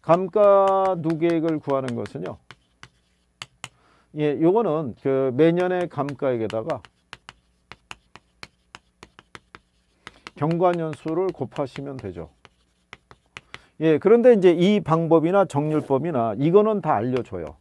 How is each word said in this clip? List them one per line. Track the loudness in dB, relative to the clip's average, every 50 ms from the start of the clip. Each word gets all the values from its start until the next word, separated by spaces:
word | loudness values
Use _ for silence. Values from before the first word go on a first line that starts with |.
감가 | _ 2 2 2 2 -2 0 2 4 6 6 4 4 2 2 0 0 -2 -2 -2
누계액을 | -4 -4 -2 0 0 0 0 0 -2 -2 -4 -4
구하는 | -4 -4 -4 -2 -2 -4 -6
것은요, | -8 -8 -10 -10 -12 -12 -12 -12 -16 _ _ -20 _ _ _ _ _ -20 _ _ _ _ _ _ _ _ _ _ _ -20 _ _ _ -20 -20 _ _ _ _ _ _ _ _ -8
예, | -4 -2 -2 0 2
요거는 | 2 2 2 2 0 0 -2 -4 -4 -8 -10 _
그 | -4 -2 0 0 0 -2 2
매년의 | 2 2 2 4 0 -2 -2 -2 -4 -4
감가액에다가 | -6 -6 -6 -6 -6 -6 -4 -4 -4 -2 -2 -4 -6 -6 -8 -6 -6 -10 -10 -10 _ _ _ _ _ -20 _ _ -20 _ _ _ _ _ _ _ _ -20 _ _ _ -20 _ _ _ _ -20 _ _ _ _ -20 _ _ _ _ _ -20 -20 _ _ _ _ -20 _ _ -20 _ _ _ -20 _ _ -20 -20 _ _ _ _ _ _ _ _ _ -20 _ _ _ -20 _
경관연수를 | -6 -4 -2 0 2 0 0 0 0 -6 -8 -10 -10 -8 -6 -4 -4 -4
곱하시면 | -4 -4 -8 -10 -8 -6 -8 -8 -8 -8 -14 -14 -12 -14
되죠. | -12 -12 -12 -12 -12 -16 -16 _ _ _ -20 _ _ _ _ _ _ _ _ -20 _ _ _ -20 _ _ _ _ -20 _ _ -20 -20 _ _ _ -2
예, | 2 2 2
그런데 | 2 4 4 4 6 8 6 6
이제 | 8 6 4
이 | 4 4 2 2 2 2
방법이나 | 2 0 0 0 2 2 2 2 2 2 2 0 0
정률법이나 | 0 -2 -4 -2 0 -2 -4 -2 0 -2 -2 -2 -2 -2 -2 -2 -2 -2
이거는 | -2 0 4 4 4 4 4 -2 -2
다 | -2 -2 -2
알려줘요. | 0 -2 -2 -4 -4 -6 -6 -10 -10 -10 -12 -14 _